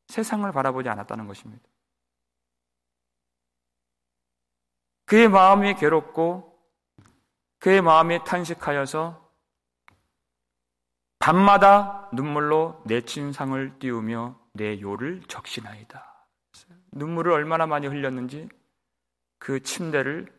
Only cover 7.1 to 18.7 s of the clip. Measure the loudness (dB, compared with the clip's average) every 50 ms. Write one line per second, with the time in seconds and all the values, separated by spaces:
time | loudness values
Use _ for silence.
7.1 | _ _ _ _ _ _ _ _ _ _ 0 4 4 4 6 6 6 6 6 4
8.1 | 0 -2 -4 -4 -4 -4 -4 -6 -8 -8 -6 -4 -4 -4 -4 -4 -6 -6 -6 -8
9.1 | -10 -14 _ _ _ _ _ _ _ _ _ _ _ _ _ _ _ _ _ _
10.1 | _ _ _ _ _ _ _ _ _ _ _ _ _ _ _ _ _ _ _ _
11.1 | _ _ 0 2 4 4 6 6 6 8 8 8 8 8 6 0 -6 -12 -14 -10
12.1 | -8 -6 -6 -4 -4 -2 -2 0 0 0 0 -2 -6 -12 -6 -4 -4 -4 -4 -6
13.1 | -10 -10 -8 -10 -8 -8 -6 -6 -6 -6 -6 -8 -10 -10 -8 -6 -6 -6 -6 -6
14.1 | -6 -6 -8 -10 -12 -18 _ _ _ -8 -8 -8 -8 -8 -8 -8 -8 -8 -8 -8
15.1 | -10 -12 -14 -16 -18 -16 -16 -14 -14 -14 -14 -16 -18 -20 -20 _ -20 -20 -20 -20
16.1 | -20 _ _ _ _ _ _ _ _ -20 _ _ _ _ _ _ -14 -10 -10 -8
17.1 | -6 -4 0 0 0 0 0 0 -2 -2 0 0 -2 -4 -4 -6 -6 -6 -6 -6
18.1 | -6 -6 -10 -10 -12 -14 -16 -18 -20 _ _ _